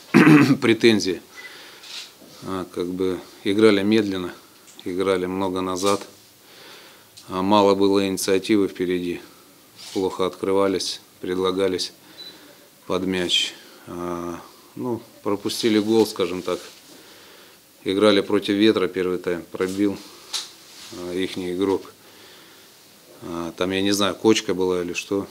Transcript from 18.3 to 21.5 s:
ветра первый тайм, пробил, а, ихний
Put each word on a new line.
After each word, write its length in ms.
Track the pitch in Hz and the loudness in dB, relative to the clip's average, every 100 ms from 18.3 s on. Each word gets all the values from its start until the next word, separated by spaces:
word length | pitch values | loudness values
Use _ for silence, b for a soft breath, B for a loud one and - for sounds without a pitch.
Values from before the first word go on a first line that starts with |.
| 104 95 101 | 0 0 2
ветра 320 | 110 101 90 | 4 4 0
первый 320 | 95 92 90 | -2 -2 -4
тайм, 240 | 90 87 80 | -4 -6 -6
пробил, 460 | - 95 95 101 92 B B B B B B B B - | -6 -4 -2 -2 -2 B B B B B B B B -18
а, 200 | 92 90 | -14 -8
ихний 400 | 87 90 - 90 | -4 -4 -6 -6